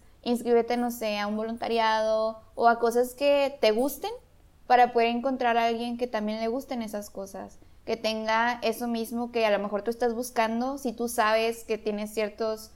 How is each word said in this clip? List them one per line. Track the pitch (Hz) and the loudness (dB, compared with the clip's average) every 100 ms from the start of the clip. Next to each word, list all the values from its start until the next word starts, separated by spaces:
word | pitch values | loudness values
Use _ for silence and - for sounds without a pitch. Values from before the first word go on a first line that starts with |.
| - - | -20 -10
inscríbete, | 233 240 240 233 233 240 | -2 -2 4 4 4 0
no | 240 | -2
sé, | 240 220 208 | -2 -4 -2
a | 208 | -2
un | 214 | -2
voluntariado | 220 233 - 226 220 220 220 220 220 220 - - | -4 -6 -2 2 2 2 2 2 0 -4 -14 2
o | 233 | 2
a | 233 | 4
cosas | 233 240 247 | 2 2 0
que | - 285 285 277 285 | 2 2 4 2 2
te | 220 | 2
gusten | 214 277 285 403 494 - - - - - | 4 0 -2 -8 -10 -16 -20 -20 -20 2
para | 247 240 | 6 6
poder | 240 233 | 4 2
encontrar | 240 262 262 240 233 | 0 -2 0 0 2
a | 233 | 0
alguien | 233 240 240 | -2 -6 -6
que | 247 | -4
también | 220 214 220 | -4 -4 -2
le | 226 | -2
gusten | 254 262 262 | -4 -6 -6
esas | 220 214 208 | -6 -8 -10
cosas, | - 196 196 202 - - - - | -12 -12 -12 -14 -16 -20 -16 -6
que | 233 | -2
tenga | 220 220 220 220 240 240 | -2 -2 0 2 2 0
eso | 226 - 240 | -2 -2 -2
mismo | 233 226 233 240 | -4 -4 -4 -4
que | 240 220 | 0 2
a | |
lo | 202 | 2
mejor | 202 208 | 0 -2
tú | 214 | -4
estás | 226 247 226 | 0 0 0
buscando. | 247 - 220 226 254 277 | -2 0 0 0 -2 -4
Si | 247 | -6
tú | 220 233 | -4 -4
sabes | 233 214 220 226 226 - | 2 4 4 2 -2 -4
que | 214 | -4
tienes | 214 208 214 214 | -2 -4 -4 -4
ciertos, | 208 208 220 220 - | -4 -2 -4 -4 -10